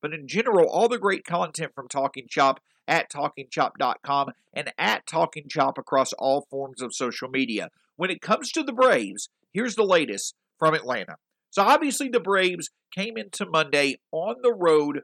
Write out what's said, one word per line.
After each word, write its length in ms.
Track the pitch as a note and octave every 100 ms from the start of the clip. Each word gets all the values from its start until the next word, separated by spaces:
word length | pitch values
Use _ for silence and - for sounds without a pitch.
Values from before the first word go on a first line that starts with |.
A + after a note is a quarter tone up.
but 140 | D3+ D#3
in 120 | C3+
general, 400 | F3 B3+ G3+ F#3+
all 200 | E3+ A3+
the 100 | A#3
great 260 | G3 F#3+
content 500 | - E3+ F3 D#3 D#3 -
from 120 | B2
Talking 380 | C#3 C3+ - A#2+
Chop 320 | - C#3 C3+ _ _ -
at 240 | D#3+ -
talking 340 | D3 D3 - B2+
chop 260 | - C3 -
dot 220 | C3 -
com 260 | C#3+ C#3 C3+ - _
and 220 | - D3+ -
at 260 | F#3 - -
Talking 400 | D#3+ E3 D#3 D3
Chop 300 | D#3 C3+ C3+
across 340 | - C3+ C3
all 340 | - C3+ C#3 C#3
forms 320 | C3+ C3+ C3+
of 140 | B2 -
social 340 | B2 - B2+
media. 400 | C3 B2+ G#2+ F2 _ _ _
When 120 | F#3
it 100 | E3+
comes 320 | - G#3+ B3+
to 100 | E4
the 100 | C#4+
Braves, 560 | A#3 B3+ E3 G2+ - - _ _
here's 220 | F#3 B3 G#3
the 80 |
latest 500 | G3+ F3+ C3+ G2 - - _ _
from 160 | D#3+
Atlanta. 440 | D#3 A#2 A#2+ F2+ D#2+ _ _ _
So 100 | -
obviously 480 | G3 D4+ D4+ - C#4
the 100 | A#3+
Braves 520 | F3+ G3 F#3 F3 - _ _
came 240 | - G#3 A3+
into 300 | G3+ - G3
Monday 540 | D#3+ D3+ D3 C#3 C3 _
on 260 | D#3+ F#3 B3
the 120 | B3
road 480 | G#3+ F3 D#3 D3 C#3